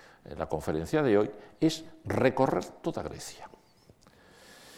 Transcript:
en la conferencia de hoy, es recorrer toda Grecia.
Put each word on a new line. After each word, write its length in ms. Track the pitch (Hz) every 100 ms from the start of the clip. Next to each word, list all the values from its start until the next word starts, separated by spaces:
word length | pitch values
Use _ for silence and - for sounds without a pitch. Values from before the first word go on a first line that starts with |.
| - -
en 140 | - 71
la 80 | 80
conferencia 540 | 78 92 78 82 156
de 160 | 139 101
hoy, 120 | 107 - - -
es 240 | 160 - - -
recorrer 600 | - 107 127 - 143 -
toda 380 | - - 170 156
Grecia. 460 | - - - - - - _ _ _ - - _ - - - - -